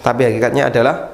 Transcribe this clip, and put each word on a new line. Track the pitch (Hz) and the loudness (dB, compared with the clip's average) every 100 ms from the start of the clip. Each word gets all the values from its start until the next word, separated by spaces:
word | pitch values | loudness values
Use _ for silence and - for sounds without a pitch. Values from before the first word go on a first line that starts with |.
tapi | 123 120 120 | -2 0 0
hakikatnya | 110 120 131 139 | 0 0 0 0
adalah | 117 123 170 - | 2 0 0 -8